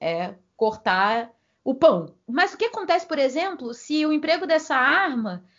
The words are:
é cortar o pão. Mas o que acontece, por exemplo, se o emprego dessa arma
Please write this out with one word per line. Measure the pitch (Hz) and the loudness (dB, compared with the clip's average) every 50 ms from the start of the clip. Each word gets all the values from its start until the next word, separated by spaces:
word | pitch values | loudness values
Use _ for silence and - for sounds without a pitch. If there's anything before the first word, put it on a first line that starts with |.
é | - 165 165 170 180 185 202 - _ _ _ | -4 -4 -2 -2 -4 -6 -8 -14 _ _ _
cortar | - 226 214 214 214 - 208 185 185 196 208 226 233 226 233 _ _ _ _ _ _ - | -2 -2 -2 -2 -2 0 0 2 2 2 2 0 -2 -4 -6 _ _ _ _ _ _ -4
o | 269 269 | -4 -2
pão. | 269 339 320 214 175 160 147 - _ _ | 4 4 4 4 4 -2 -6 -14 _ _
Mas | - 233 302 359 403 - | -8 -2 0 0 0 0
o | |
que | - 427 | -2 -4
acontece, | 466 - 440 381 - 339 359 349 | -4 -4 -4 -2 0 0 0 0
por | - 320 302 | -2 -2 0
exemplo, | 269 262 240 311 349 392 370 - 254 233 240 | 0 0 0 0 -4 -4 -6 -8 -10 -12 -12
se | - - - 302 311 302 | -12 -8 -4 -2 0 0
o | 311 311 | 2 0
emprego | 302 302 311 330 330 370 339 | 0 2 0 0 0 2 0
dessa | 320 320 311 - 294 | 0 0 0 0 0
arma | 262 254 269 302 370 392 349 262 240 220 208 180 175 180 _ _ | 2 2 4 4 2 2 0 -2 -2 -4 -4 -6 -8 -12 _ _